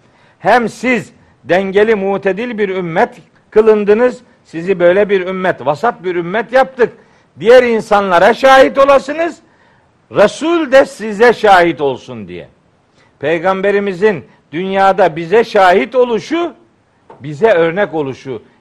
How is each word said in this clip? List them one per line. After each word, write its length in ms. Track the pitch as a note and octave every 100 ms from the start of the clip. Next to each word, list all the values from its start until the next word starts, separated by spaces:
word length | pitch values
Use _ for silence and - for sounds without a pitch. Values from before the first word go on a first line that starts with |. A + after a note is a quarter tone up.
| _ _ _ _
Hem 300 | F3+ A#3+ A3+
siz 440 | - B3 A#3 - _ _ _
dengeli, 500 | A2+ F3 G3 F#3+ A3
mutedil 640 | G#3+ G3 G3 G3 F#3 B3 G#3+
bir 100 | G3
ümmet 460 | F#3+ F3 E3+ A#3+ - _ _ _
kılındınız. 720 | G#3+ A3 G#3+ G3+ G#3+ B3 - _ _
Sizi 360 | _ D#3+ F3 F3+
böyle 280 | F3 F#3+ G3
bir 180 | G3 F3+
ümmet, 400 | F#3+ F#3 - B2+
vasat 380 | D3 A#3 A#3+
bir 120 | F3 F3
ümmet 360 | E3+ G#3+ A3+
yaptık. 400 | B3+ C4 - G3 - _ _ _ B2+
Diğer 220 | G3+ B3+
insanlara 720 | A#3+ A3 - G3+ G3 E3+ G3+
şahit 440 | A#3 C4+ C4+ C#4 C#4
olasınız. 600 | C#4 C#4 C#4+ D4+ E4+ - _ _ _ _ _ _ _
Resul 640 | A#2+ G3+ - D#4+ E4+ C#4
de 140 | C4+ C#4
size 460 | - A3 G3+ A#3+
şahit 480 | - G#3+ F#3 F3 D3+
olsun 480 | C#3 A#2 C3 A#2 F2+
diye. 200 | F2 D2 _ _ _ _ _ _ -
Peygamberimizin 1040 | C#3 E3 F3+ F#3+ G3+ G3+ G3+ F3 G#3+ E3 - _ _
dünyada 640 | D3+ F#3+ G3 G3 F#3 F3 D#3
bize 280 | E3 A3
şahit 500 | A3 G#3 F#3 F#3+ A#3+
oluşu, 600 | C4 B3 A3 - E4 E4+ - _ _ _ _ _ -
bize 300 | C#3+ C#3+ A3
örnek 440 | F3 E3 F3+ G3+
oluşu, 480 | D#3+ C3+ A#2+ C3+ A#2 _ _